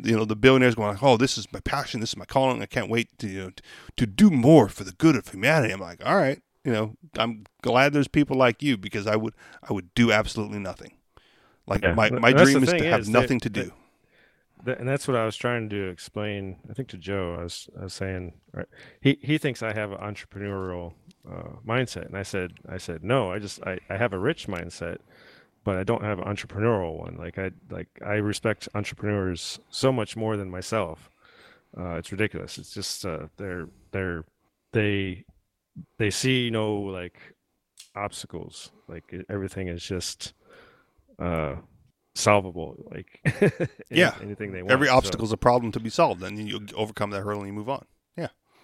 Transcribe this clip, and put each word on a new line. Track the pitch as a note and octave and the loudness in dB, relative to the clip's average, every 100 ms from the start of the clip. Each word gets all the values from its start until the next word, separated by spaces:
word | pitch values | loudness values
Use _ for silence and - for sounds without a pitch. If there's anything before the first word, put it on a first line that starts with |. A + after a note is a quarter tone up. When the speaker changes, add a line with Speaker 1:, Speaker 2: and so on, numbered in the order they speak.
Speaker 1:
you | G#2+ A2 | 2 2
know, | G#2+ | 2
the | G#2+ | 6
billionaires | C3 C3 B2+ A2+ | 8 8 6 4
going | G#2 | -2
like, | G2 | 2
"Oh, | C#3 A2+ | 6 6
this | B2+ - | 4 -2
is | - | -8
my | G2+ | -10
passion. | - C#3+ - A2+ | -4 -4 -4 -6
This | A2+ | -6
is | G2+ | -8
my | F#2+ | -4
calling. | C#3 C3 A#2+ | 0 2 0
I | G#2 | -4
can't | B2+ G2+ | -4 -2
wait | A#2 A2+ _ | -2 -2 _
to, | G#2 | -8
you | F#2+ | -8
know, | F#2+ | -10
to, | - - - - - | -14 -20 -20 -16 -4
to | A2+ | -2
do | G2 G#3 | 6 8
more | C#3+ B2 D#3+ G#2 | 8 10 10 8
for | - | 2
the | F#2+ | -14
good | F#2 D#3+ B2+ | 2 4 4
of | - | 0
humanity." | F#2+ B2 D#3+ A2 | -2 2 2 2
I'm | F#2+ | -2
like, | F2 F2 - | -8 -8 0
"All | F3+ | 2
right, | C3+ D3 _ _ | 2 -2 _ _
you | C#3 | -2
know, | A2 G#2+ - - - | -2 -2 -8 -10 -2
I'm | A#2 A2 - _ | -2 -4 -14 _
glad | A#2+ A#2+ C#3+ | 2 6 6
there's | C#3+ C3+ | 4 2
people | D3+ C#3+ C3 | 2 2 6
like | B2 A#2 | 4 4
you | D3 A2 | 0 -2
because | F#2+ A2 G#2 | -2 -4 0
I | G#2+ | 0
would, | A2+ - - - - | 0 -8 -20 -20 -6
I | |
would | G#2 F2+ - | -6 -2 4
do | A#2 | 6
absolutely | G#2+ G#2+ - G#2 G#2 | 6 2 -4 -6 -6
nothing." | F#2+ - - _ _ _ _ _ _ _ - | -8 -10 -16 _ _ _ _ _ _ _ -4
Like, | G2+ | 0
Speaker 2:
Yeah. | F#2 G2 | 2 4
Speaker 1:
my, | G#2+ | 4
Speaker 2:
Th-, | B2 | 6
Speaker 1:
my | A#2+ | 6
Speaker 2:
that's | C3+ C3+ | 10 8
the | |
Speaker 1:
dream | C#3 | 8
is | C3+ | 4
Speaker 2:
thing | F3 | 4
Speaker 1:
to | D#3 | 2
have | A2+ | 2
Speaker 2:
is | G#2 | 4
that, | A#2+ | 4
Speaker 1:
nothing | B2+ B2 | 4 0
to | A#2 | -2
Speaker 2:
that, | G2 F2+ | -4 -8
Speaker 1:
do. | - _ _ _ _ _ _ _ _ B2 | -12 _ _ _ _ _ _ _ _ -8
Speaker 2:
that, | B2+ | -6
and | A#2+ | -4
that's | C#3 - | -4 0
what | B2 | 0
I | A2+ | 0
was | - | -2
trying | B2 A#2+ G#2+ | -2 -2 -4
to | G2+ F#2+ | -4 -6
explain, | F2+ - G#2 G#2 G2+ G2 F2+ - | -8 -10 -6 -6 -6 -8 -12 -12
I | |
think, | G#2+ B2+ | -10 -10
to | F#2+ | -12
Joe. | D#2+ G2 F2 E2+ | -6 -4 -4 -6
I | |
was, | F2 - - - | -8 -10 -14 -14
I | F#2 | -12
was | |
saying, | - F#2+ F#2 F2+ - _ | -8 -6 -6 -8 -14 _
right, | - - - - _ | -14 -12 -16 -20 _
he, | C#3 C#3 | 0 0
he | - D#3 | 0 -2
thinks | D3 A#2+ | -2 -4
I | A2+ | -4
have | G#2+ G#2+ | -4 -6
an | G2 | -6
entrepreneurial, | G#2 G2+ - G2 G2+ G2 F#2 F2+ F2 - - - - | -8 -10 -12 -10 -6 -4 -6 -6 -10 -14 -20 -20 -16
uh, | F2 D#2+ - A2 | -14 -14 -14 -4
mindset, | A#2+ B2 F2+ E2 | -2 -2 -6 -10
and | G2 | -10
I | |
said, | G2 G2 F2+ - - | -6 -6 -6 -10 -14
I | F2+ | -12
said, | - D#2+ | -10 -8
"No, | F2+ C3+ F#2+ | 0 0 0
I | G2 | -4
just, | G2+ - - | -8 -8 -8
I, | F#2 - | -8 -6
I | G2 | -2
have | A#2 | -2
a | F#2 | 0
rich | A2+ E3+ - | -2 -4 -6
mindset, | F2 E2+ - E2+ - - _ - - _ _ | -8 -8 -10 -10 -10 -14 _ -20 -20 _ _
but | - F#2 | -4 -2
I | |
don't | G2 A#2 | -2 -2
have | G#2 F#2+ | -2 -4
an | F#2+ | -4
entrepreneurial | G#2 - G2 A2+ G#2+ E2+ D#2+ | -6 -8 -2 0 2 -2 -6
one." | E2 E2+ | -10 -10
Like, | E2+ G2 | -10 -8
I, | F#2+ F2+ - | -8 -8 -14
like, | F#2 F2 - | -14 -14 -12
I | - G#2+ | -4 -2
respect | G#2 G#2 A2+ G#2 - | 0 -2 -2 -2 -6
entrepreneurs | G#2 G#2 - G#2 G#2 F#2 E2+ - - _ | -6 -6 -6 -2 0 -2 -4 -8 -12 _
so | - C3+ | 0 2
much | A#2+ G#2 A2 | 2 -4 -4
more | A2 G#2+ | -4 -4
than | F#2+ | -6
myself. | F#2 F2+ A2 F2 D#2+ - _ _ _ - _ _ - | -10 -4 -2 -2 -6 -18 _ _ _ -20 _ _ -12
Uh, | F2 E2+ | -8 -8
it's | - | -8
ridiculous. | F#2+ G#2+ E2+ - - | -4 -4 -4 -12 -14
It's | D#2+ | -14
just, | G#2 - - F#2+ | -10 -8 -8 -8
uh, | D#2+ D#2+ - | -8 -10 -12
they're, | G2+ F2+ E2+ - _ | -10 -10 -10 -16 _
they're, | G2 F#2 E2+ D#2 _ _ _ _ | -6 -4 -6 -10 _ _ _ _
they, | A2+ G#2 G2+ F#2+ F2+ - _ _ _ _ - - - | 0 0 0 -4 -8 -16 _ _ _ _ -20 -20 -2
they | G#2+ | -2
see | - C3 B2+ A#2+ | 0 0 0 0
no, | A2+ G#2+ G#2 | 0 0 -2
like, | G2 F#2 F2+ - - _ _ _ _ _ - G2 | -4 -8 -10 -14 -20 _ _ _ _ _ -16 -8
obstacles. | G2+ - - E2 E2 - - _ - | -8 -8 -12 -12 -12 -16 -20 _ -18
Like, | E2+ - | -18 -14
e-, | F2+ - | -14 -8
everything | G2+ F#2+ G2 F#2 | -6 -6 -6 -8
is | E2+ | -8
just, | - F#2 - - - - _ - - _ _ _ _ - | -6 -6 -6 -10 -14 -16 _ -20 -20 _ _ _ _ -8
uh, | E2+ E2 D2 D2 - _ _ _ _ - | -4 -2 -4 -6 -14 _ _ _ _ 0
solvable. | A2 G#2 F#2+ E2+ D2+ - - | 4 4 2 -6 -10 -12 -14
Like, | - - - | -14 -16 -4
<laughs> | - - | -4 2
any-, | G3+ - - - - | 2 2 -6 -8 -2
Speaker 1:
Yeah. | A#2+ D#3+ - | 2 2 0
Speaker 2:
anything | G#2 G2+ G#2 | -10 -8 -8
they | F#2 | -6
Speaker 1:
Every | F2+ C3 C#3+ | 2 2 6
Speaker 2:
want, | |
so. | B2+ | 4
Speaker 1:
obstacle | - A#2 A2 | 4 -2 -2
is | |
a | A2 | 2
problem | A#2+ B2 A#2 | 4 4 2
to | A#2 | -4
be | A2+ | -4
solved, | - D#3+ F2+ | 2 2 2
and | F#2 G#2 | -6 -8
you | G#2 G#2 G2+ - | -8 -8 -8 -6
overcome | G#2+ G#2 G#2 | -6 -2 -4
that | G2 | -2
hurdle | G2+ G#2 | -4 -4
and | G2 | -6
you | |
move | G#2 G#2+ | -8 -6
on. | C3+ - _ _ - | -8 -10 _ _ -10
Yeah. | D#3 - _ _ | -10 -12 _ _